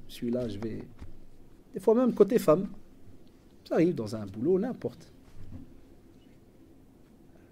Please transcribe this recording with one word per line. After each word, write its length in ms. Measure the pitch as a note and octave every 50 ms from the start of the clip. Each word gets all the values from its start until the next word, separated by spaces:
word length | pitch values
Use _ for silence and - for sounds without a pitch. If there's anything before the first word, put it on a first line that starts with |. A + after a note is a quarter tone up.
| -
Celui-là, 400 | - - - B2 A#2+ A#2 B2 B2
je 100 | A2 G2 G2
vais. » 200 | A2+ A2 G#2 - - - - - - - - - - - - - - - - - - - -
Des 60 | G#3
fois 140 | - A#3+ G#3+
même 200 | A#3+ C4 A#3+ -
côté 260 | - G3+ G3 B3 A3
femme, 280 | - - D3+ - - - - - - - - - - - - - - - - - - - - - -
ça 80 | - D4+
arrive 200 | G#3 E3 F3+ E3
dans 200 | B2 A2 G#2 A2
un 100 | A2 G#2
boulot, 320 | F#2+ G2 G#2+ B2 D#3+ F#3+
n'importe. 540 | F#3 G#3+ C4 A#3 - - - - - - - - - - - - - - - - - - - - - - - - - - - - - - - - - - - - - - - - - - - - - - _ - - - - - - - -